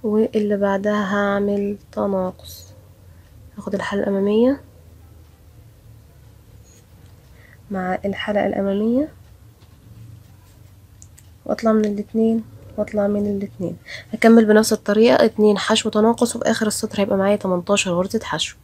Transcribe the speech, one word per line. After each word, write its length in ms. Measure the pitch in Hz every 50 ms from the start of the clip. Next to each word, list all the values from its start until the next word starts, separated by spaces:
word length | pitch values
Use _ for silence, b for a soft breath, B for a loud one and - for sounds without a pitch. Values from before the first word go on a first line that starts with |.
| -
واللي 540 | 226 208 214 220 - - 220 208 208 208 202
بعدها 580 | 202 196 196 196 196 208 208 208 202 190 202
هعمل 600 | 202 202 202 202 202 202 202 202 202 202 202 208 196 - -
تناقص. 720 | - 214 214 202 196 190 185 185 180 - - - - - - - - - - - - - b b b b b b b b - - - 208
هاخد 180 | - 202 196
الحلقة 280 | 190 - - 208 202 202
الأمامية 580 | 202 196 196 196 202 208 220 233 254 285 277 - - - - - - - - - - - - - - - _ - - - - - - - - - - - - - - - - - - - - - - - - - - - - - - - - - - - - b b b b b b b b - -
مع 280 | 202 190 185 185 185 - -
الحلقة 400 | 196 196 - - - 208 208 - -
الأمامية، 600 | - - 196 196 196 202 214 226 233 254 302 311 - - - - - - - - - _ - - - - - - - - - - - - - - - - - - - - - - - - - - - - - - - - - - - - _
وأطلع 260 | - - - - 226
من 140 | 220 220 214
الاتنين، 580 | 208 208 202 208 - - 226 220 226 226 226 220 - - - - - - -
وأطلع 300 | 208 - - 208 202 202
من 300 | 208 208 208 208 202 196
الاتنين. 400 | 196 196 - - 185 170 170 - B B B B B B -
هكمل 320 | 220 - 226 226 233 226
بنفس 280 | 208 214 214 220 - 220
الطريقة، 520 | 214 - - 208 214 220 247 254 - -
اتنين 320 | 220 - - 208 214 208 196
حشو 320 | - - 220 220 - 220
تناقص، 460 | - 214 214 226 233 - 247 240 -
وفي 160 | 233 - -
آخر 160 | 226 - 226 214
السطر 340 | - - - 214 - -
هيبقى 160 | 196 196 202 196
معايا 180 | 190 196 208
تمنتاشر 560 | 202 - 190 180 180 175 - 202 202 - 190
غرزة 280 | 175 170 185 196 - 220 -
حشو. 340 | - - 156 - - - _